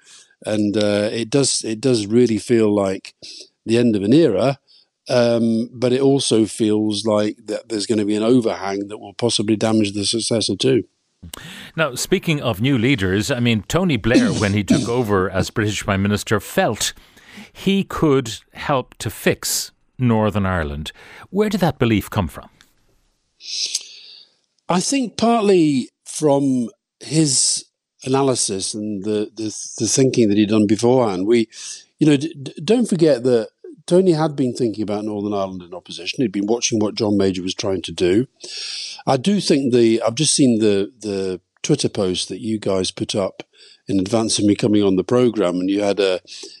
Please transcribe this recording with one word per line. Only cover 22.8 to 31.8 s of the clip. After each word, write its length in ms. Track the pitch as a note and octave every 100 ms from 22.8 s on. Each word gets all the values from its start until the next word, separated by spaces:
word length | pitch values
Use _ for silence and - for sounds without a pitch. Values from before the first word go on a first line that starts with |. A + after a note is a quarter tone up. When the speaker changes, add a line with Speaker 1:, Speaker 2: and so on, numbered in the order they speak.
| _ _ _ _ _ _ - - - - - - - - _ _ _ _ -
Speaker 1:
I 100 | F3
think 380 | - C#4 A#3 -
partly 720 | A3+ A#3 G3+ F#3 D3+ C3+ A2 _ -
from 640 | - D3+ C#3 C#3 B2+ A2+ - _ _
his 640 | - D#3 D3+ B2+ - - - _ _ _ C3
analysis 680 | C3+ C3+ A#2+ - G2 -
and 300 | A2 G#2+ G2+
the, 260 | G#2 G#2+ G#2 -
the, 180 | A2 - - -
the 100 | G#2+
thinking 420 | - C3 B2+ G#2+
that 80 | G2+
he'd 120 | G#2
done 180 | A2 G#2
beforehand. 600 | G#2 A#2+ B2+ A2+ F#2 G2+
We, 220 | A#2 A2 - - -